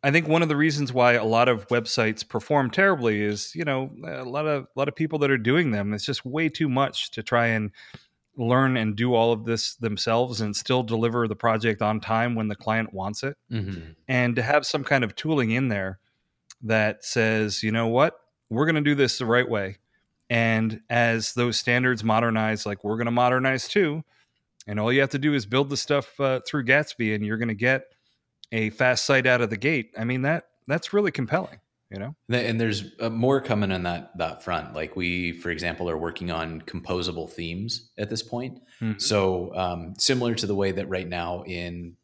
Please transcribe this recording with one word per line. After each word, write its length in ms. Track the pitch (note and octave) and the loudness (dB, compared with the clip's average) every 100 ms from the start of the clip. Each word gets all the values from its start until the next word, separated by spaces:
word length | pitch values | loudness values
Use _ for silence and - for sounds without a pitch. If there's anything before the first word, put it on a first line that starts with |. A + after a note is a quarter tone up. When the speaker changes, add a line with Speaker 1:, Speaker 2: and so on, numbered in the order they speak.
Speaker 1:
I 80 | C#3+ | 4
think 180 | D3+ D3+ | 2 4
one 140 | D#3+ | 2
of 60 | E3 | 4
the 80 | D3 | 2
reasons 360 | D#3+ D3 C#3 | 2 2 -2
why 200 | B2 B2 | 4 6
a 100 | A#2+ | 6
lot 240 | A2 A#2 B2 | 4 4 4
of 180 | A#2 F#2 | 2 2
websites 600 | A#2+ A2+ - A2 A2 - | -2 0 0 0 0 -4
perform 420 | A#2 - D3 C3 | -6 0 2 2
terribly 520 | C#3+ G3 F3 A#2+ G#2+ | 2 2 4 2 2
is, 320 | G#2 G#2 - | 0 -2 -6
you 100 | D#3 | -6
know, 260 | D#3+ C3+ C3+ - - | -4 -2 -4 -10 -10
a 180 | C#3 | -10
lot 220 | B2+ C3+ D#3 | -6 -4 -2
of, 180 | D3 | -2
a 40 | B2+ - | -4 -2
lot 100 | C#3+ | -2
of 60 | |
people 240 | - D#3+ D#3 | 0 -2 2
that 100 | C#3+ | 4
are 80 | C3+ | 4
doing 320 | A2 D3 E3 | 4 4 4
them, 240 | G#2+ G2+ | 2 -2
it's 100 | G#2 | -4
just 220 | - C3+ B2+ | -4 -6 -4
way 240 | C#3 D#3+ | -2 -2
too 180 | - D#3 | 0 0
much 420 | B2+ C3+ - - | 2 0 -2 -8
to 100 | - | -8
try 240 | - A#2+ A#2 | 0 2 2
and 220 | A2+ G#2+ - - - _ _ _ - | 2 -2 -8 -20 -20 _ _ _ -6
learn 400 | A#2 B2 C3+ B2+ | 2 4 4 2
and 200 | A2 G#2 | 0 0
do 180 | A#2+ | 2
all 180 | A#2+ A#2 | 4 4
of 120 | A2+ A2 | 2 0
this 300 | A2+ - - | -2 -4 -4
themselves 680 | A#2 G#2 - A2+ B2 A2+ | -4 -4 0 2 2 -2
and 120 | G#2+ | -4
still 280 | G2+ - B2+ | -4 0 0
deliver 440 | A#2+ A2+ A#2 A#2+ A2+ | 2 0 0 2 0
the 100 | G#2 | 0
project 440 | A#2+ A2 A2+ G#2 | 0 2 2 0
on 200 | G#2+ A2 | 0 -2
time 340 | - A2+ A#2+ | 0 0 0
when 140 | A#2 A2 | 0 -4
the 60 | G#2 | -4
client 360 | - A2+ A2 | -2 -2 -2
wants 300 | F#2+ F#2+ G#2+ | -6 -8 -6
it. 140 | C3+ C#3+ _ | -8 -10 _
Speaker 2:
Mm-hmm. 420 | A2+ F#2+ F#2 D#2+ D#2+ _ | -6 -6 -8 -12 -18 _
Speaker 1:
And 280 | B2+ B2 A#2+ | 2 2 0
to 60 | |
have 240 | A#2 D3 C#3 | 2 2 2
some 180 | D3+ | -4
kind 200 | C#3 C#3 | 2 2
of 100 | A#2 | 0
tooling 380 | - D#3 D#3 A#2 | -4 -2 2 2
in 160 | A#2 C3+ | 2 0
there 320 | G2+ F#2+ F#2 _ _ _ _ _ - | 0 -4 -8 _ _ _ _ _ -14
that 420 | A2 A2 G#2+ G#2 | 0 2 2 -2
says, 580 | - - A2+ A2 G#2+ G2 | -4 2 2 4 0 0
"You 80 | A2 | 0
know 160 | A2 A#2 | 0 2
what? 320 | A#2 D#3 - _ _ _ | 4 2 2 _ _ _
We're 160 | A2+ D3+ | 0 2
gonna 140 | D#3+ | 2
do 120 | D3 C#3+ | 2 4
this 220 | C3+ - | 2 2
the 80 | A#2+ | 2
right 220 | A#2+ B2 | 2 2
way." 300 | A2 G2 F#2+ _ _ _ _ _ | 0 -4 -8 _ _ _ _ _
And 520 | A#2 A2+ A2 A2 A2 _ | 0 2 2 0 -2 _
as 420 | A#2+ A#2 A#2 A2 | 2 2 2 -2
those 220 | - A#2+ A2+ | 0 0 0
standards 440 | - B2 B2+ B2 | 0 2 2 0
modernize, 640 | G#2+ A2 A#2 A2 A2 G#2+ - | 2 2 2 0 0 -2 -4
like, 160 | G2+ | -6
we're 120 | G#2 A2 | -4 -2
gonna 120 | A#2 | 0
modernize 560 | A#2+ B2 B2+ C3 C3 - | 2 4 4 2 -2 -2
too. 340 | - F3 D3+ - _ _ _ _ _ - | 0 0 0 -10 _ _ _ _ _ -8
And 140 | G#2 | -2
all 120 | G#2+ | 2
you 80 | C3 | 2
have 100 | C3+ | 2
to 80 | C#3 | 0
do 140 | C#3+ | 0
is 140 | D3 G2+ | 0 0
build 240 | B2+ C#3 | 0 0
the 60 | C#3 | -2
stuff, 420 | - C#3+ C#3 - | 0 -2 -2 -2
uh, 220 | C3+ C3 - | 0 0 -2
through 180 | D3+ | -4
Gatsby, 500 | A#2+ C3+ D3+ - A2+ | 2 2 2 -2 -2
and 100 | G#2+ | 0
you're 120 | G#2 A2 | -2 -2
gonna 160 | A#2+ | -2
get 300 | G#2 A#2+ C3 C3 _ _ _ _ _ - | 0 0 0 -4 _ _ _ _ _ -8
a 200 | A2+ A2 | -2 -2
fast 340 | G#2 B2+ B2 | 2 2 2
site 220 | - C3+ B2+ | 2 2 4
out 160 | B2 | 2
of 80 | A#2 | 2
the 60 | G#2 | 0
gate. 360 | B2 D#3 A2 - | 0 -2 -4 -6
I 60 | |
mean, 180 | A2+ B2+ | -4 -2
that, 220 | C3+ E3 - _ - | 0 -2 -6 _ -6
that's 260 | D#3 - | -4 -2
really 180 | G3+ G3+ | 0 0
compelling, 480 | - A#2+ D#3+ - - _ _ _ | -2 -2 -2 -4 -14 _ _ _
you 80 | G2 | -12
know? 160 | G#2+ D#3 _ | -10 -12 _
Speaker 2:
Th-, 180 | B2 A2+ | -2 0
and 120 | A2+ | 0
there's, 240 | A2+ G2+ G2+ - | 0 -2 -6 -8
uh, 100 | A2+ | -6
more 300 | A2+ B2+ C3+ | 0 2 2
coming 320 | - G#2+ G2+ | 0 0 0
on 100 | F#2 | 0
that, 340 | F2 E2+ - F2 | -2 -6 -8 -6
that 260 | E2 - | -6 -6
front. 300 | - E2+ D#2 | -6 -6 -6
Like, 200 | D#2+ D#2+ - | -8 -8 -4
we, 360 | F2 F2 F2 | -4 -2 -4
for 180 | E2 F2 | -6 -6
example, 400 | D#2+ F2 E2 F2+ | -4 -4 -4 -4
are 80 | D#2+ | -4
working 320 | E2 D#2+ F2 | -6 -6 -6
on 300 | E2 E2 D#2+ | -6 -6 -10
composable 640 | - F2+ - F2+ F2 E2 D#2 | -10 -12 -6 -4 -4 -6 -10
themes 600 | - E2+ E2+ A2+ A#2 - - | -8 -8 -6 -8 -10 -12 -10
at 120 | G#2+ | -8
this 120 | A2+ | -6
point. 380 | - A#2+ B2+ - _ _ | -6 -8 -8 -12 _ _
Speaker 1:
Mm-hmm. 180 | A2+ G2+ | -6 -2
Speaker 2:
So, 540 | - G#2 F#2+ F#2 F2+ - | 0 2 2 0 -4 -4
um, 380 | F#2 E2+ E2 - | -4 -4 -10 -2
similar 360 | - C3 A#2+ A2+ | 0 2 0 -2
to 100 | G2+ | -2
the 80 | |
way 160 | G2+ G2 | 0 0
that 160 | F#2 G2 | -2 -4
right 200 | F#2+ F2+ | -4 -4
now 340 | F2 E2+ F2+ F2+ | -6 -4 -6 -8
in 500 | F2+ F2 F2 E2+ F2+ | -8 -8 -10 -12 -16